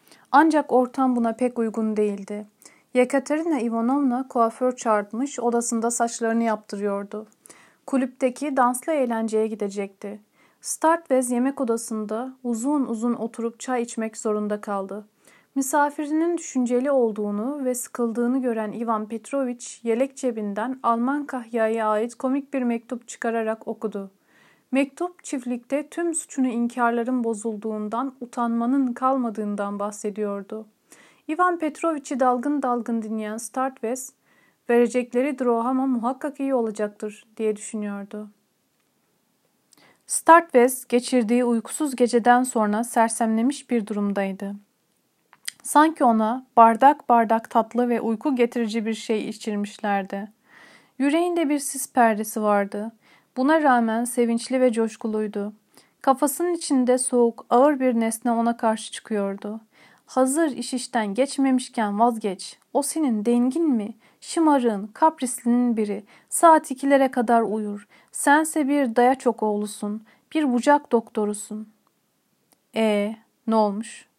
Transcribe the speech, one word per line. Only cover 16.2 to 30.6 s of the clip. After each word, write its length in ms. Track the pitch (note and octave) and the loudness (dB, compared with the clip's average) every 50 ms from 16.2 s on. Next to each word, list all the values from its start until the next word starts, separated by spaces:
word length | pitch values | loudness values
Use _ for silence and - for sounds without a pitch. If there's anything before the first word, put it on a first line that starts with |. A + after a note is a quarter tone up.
| E4 E4+ F4 E4 | 0 0 -2 -4
düşünceli 520 | - - - C4 B3 A#3 B3 B3 B3+ D4 | -6 -4 -2 -2 0 0 0 0 2 2
olduğunu 720 | C#4 C4 A#3+ A3+ G#3 G#3+ G#3 G#3 G3+ G#3 A3 C4 D4 D4 C4 | 2 2 2 2 0 -2 -4 -4 -4 -4 -4 -4 -6 -4 -4
ve 100 | B3+ B3 | -4 -4
sıkıldığını 680 | B3 - - - - A#3+ A#3 G#3+ A#3+ A#3+ A#3+ B3+ C4+ | -4 -8 -10 -4 -4 -4 -2 0 -2 0 0 0 0
gören 300 | B3+ B3 A3+ A3 G#3+ G#3 | -2 -2 -2 -2 -4 -6
Ivan 360 | - A3 A#3 A3+ A3+ G#3+ G#3+ G#3+ | -6 -6 -4 -2 -2 -2 -4 -6
Petrovich 760 | A3+ A3 A3 - C#4 C#4 C4 B3 B3 A#3+ - - - - - | -8 -10 -8 -6 -4 -2 -2 -4 -4 -8 -12 -16 -16 -8 -2
yelek 320 | A#3 A3 A#3 C4+ C4+ - | -2 0 0 0 -2 -2
cebinden 640 | - - B3+ A3 A3 G#3 G#3 G3 G#3 A3+ C4 C4 C4 | -4 -4 -4 -2 -2 -6 -6 -4 -4 -4 -6 -6 -2
Alman 440 | - A3+ A#3 A3+ A#3+ C4 C#4+ D4 C#4+ | 0 0 2 2 0 0 0 -2 -4
kahyaya 600 | C#4+ C4+ B3+ A3+ A3+ A#3 A3+ A3 A3 A3+ A3+ G#3+ G#3+ | -6 -8 -10 -8 -4 -2 0 0 0 0 0 0 0
ait 260 | G#3+ G#3+ A3+ A#3+ - | 0 0 -2 -4 -6
komik 400 | - - B3+ C4+ C#4+ C#4 - - | -6 -4 -2 -2 -2 -4 -4 -4
bir 80 | C4+ | -2
mektup 460 | B3 A#3+ A#3 A#3 A#3 - B3+ A#3 - - | 0 0 -2 -2 -4 -8 -10 -10 -10 -14
çıkararak 600 | - - - A#3 A3+ A#3 A3 A3 A3 A3 - A3 | -12 -6 -4 -2 -2 -2 -2 -2 -4 -4 -6 -10
okudu. 420 | A3+ A3 - G#3 G3+ G3+ G3 F#3+ - _ _ _ _ _ _ _ _ _ _ _ | -8 -6 -8 -6 -6 -8 -10 -10 -16 _ _ _ _ _ _ _ _ _ _ _
Mektup 540 | B3+ C4+ C#4+ C#4 - - F4 F4+ F4 _ _ | 0 0 0 0 -4 -6 -8 -8 -8 _ _
çiftlikte 640 | - D4+ C4 A#3+ B3 B3 A#3+ A#3+ _ C4+ D4 D4 D4+ | -8 -8 -8 -6 -6 -8 -8 -6 _ -4 -4 -4 -6
tüm 260 | - E4 E4+ E4+ D#4+ | -6 -4 -4 -2 -4
suçunu 320 | - - - - C4+ B3+ | -4 -8 -8 -2 -2 -2
inkarların 800 | B3+ A3 A#3 A#3+ A#3 A#3+ B3+ A#3+ A#3 A#3 A#3 A#3 A#3+ C4 B3 A#3 | 0 0 -2 -2 -2 0 0 0 2 2 0 -2 -2 -2 -2 -2
bozulduğundan, 880 | A3+ A3+ G3+ - A#3 G#3+ G#3 A3 A3 G#3+ G#3+ G#3+ G#3+ A3+ A#3 C4 C#4 C4+ _ | -2 -4 -4 -6 -6 -6 -6 -6 -6 -6 -6 -6 -4 -4 -4 -4 -6 -8 _
utanmanın 720 | B3 B3 - B3 A#3+ A#3 A#3 A#3 A#3 B3 C4+ C#4 C4+ B3 | -14 -10 -6 -4 -2 -2 0 0 0 0 2 0 0 -2
kalmadığından 840 | A#3+ - C4 C4 C4+ C4+ A#3+ A#3 G#3 G#3+ G#3+ G#3 G#3 G3+ G3+ G3+ G3+ G3+ | -2 -2 0 0 0 0 -2 -4 -4 -6 -6 -6 -4 -4 -4 -6 -6 -6
bahsediyordu. 880 | G3+ G#3 G#3 - - G#3 G3 G#3+ G#3+ G3+ G3+ G3+ G3 G3 A3 A3 | -6 -8 -8 -6 -8 -8 -4 -4 -4 -4 -4 -8 -8 -10 -12 -12